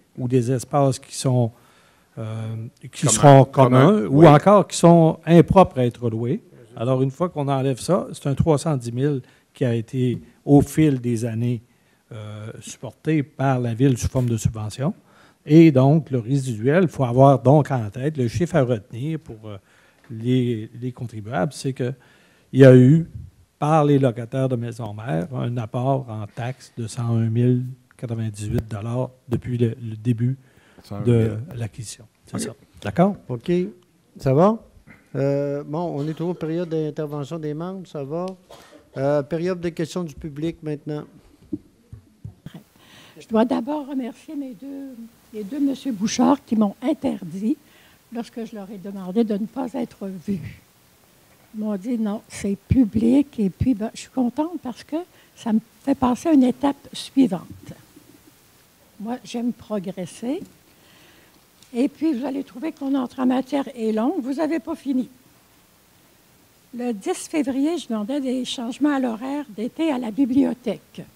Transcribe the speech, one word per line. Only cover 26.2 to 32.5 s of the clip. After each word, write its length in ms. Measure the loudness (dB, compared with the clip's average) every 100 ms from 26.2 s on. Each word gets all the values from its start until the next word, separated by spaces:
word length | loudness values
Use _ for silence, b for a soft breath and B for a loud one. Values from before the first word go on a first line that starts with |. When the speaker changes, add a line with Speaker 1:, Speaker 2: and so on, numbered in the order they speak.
| -12
Speaker 1:
taxes 460 | -10 -10 -12 -16 -12
de 100 | -10
cent 300 | -6 -2 0
un 140 | 0
mille 340 | 2 2 2 -2 -12 _ _
quatre-vingt-dix-huit 720 | -10 -8 -8 -8 -4 -4 -6
dollars 400 | -10 -8 -6 -8 -10 -8
depuis 300 | -6 -4 -2
le, 120 | -2
le 280 | -2 -10 -6
début 400 | -4 -2 -2 -4 b b b b
de 40 | -14
Speaker 2:
Cent 100 | -4
un 40 |
mille. 380 | 0 2 0 -4 -10 -10
Speaker 1:
l'acquisition. 480 | -10 -10 -16 -18 -20 _ _
C'est 100 | -10
Speaker 2:
Ok. 60 |
Speaker 1:
ça. 80 | -10